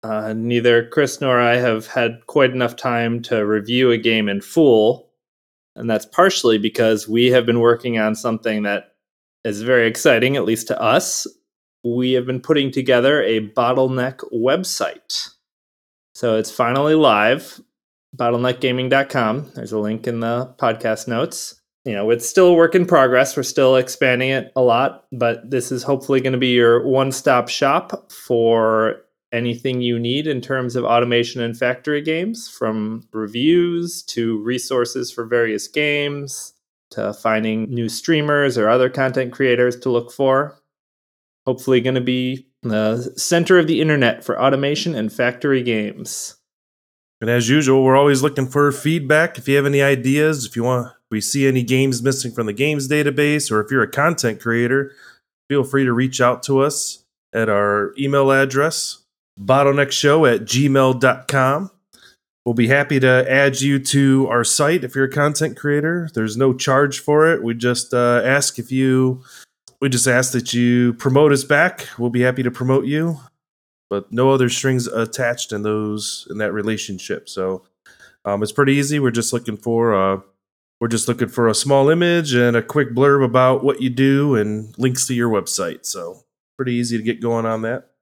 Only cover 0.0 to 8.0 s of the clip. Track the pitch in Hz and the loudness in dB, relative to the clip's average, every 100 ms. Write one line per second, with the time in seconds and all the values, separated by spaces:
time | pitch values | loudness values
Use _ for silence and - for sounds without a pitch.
0 | 110 107 110 110 117 120 120 117 117 - | -6 -6 -6 -6 -2 0 4 2 2 -2
1 | 139 - 135 123 120 120 123 110 110 - | -2 -2 0 2 2 2 0 -2 -4 -2
2 | 117 117 - 151 131 127 120 123 131 120 | -2 -4 -4 2 2 2 -4 -2 -2 0
3 | 117 120 117 113 104 107 104 123 127 117 | 0 -4 -2 -2 0 -2 0 2 2 2
4 | 117 113 104 101 - - 147 113 107 123 | 2 2 0 -4 -2 2 6 6 4 0
5 | _ _ _ _ _ _ _ - 117 107 | _ _ _ _ _ _ _ -10 -4 -4
6 | - - 185 185 123 110 107 117 113 107 | -2 2 2 4 2 2 0 0 2 0
7 | - 113 123 123 117 117 117 117 127 117 | 0 2 4 4 4 2 4 2 0 -2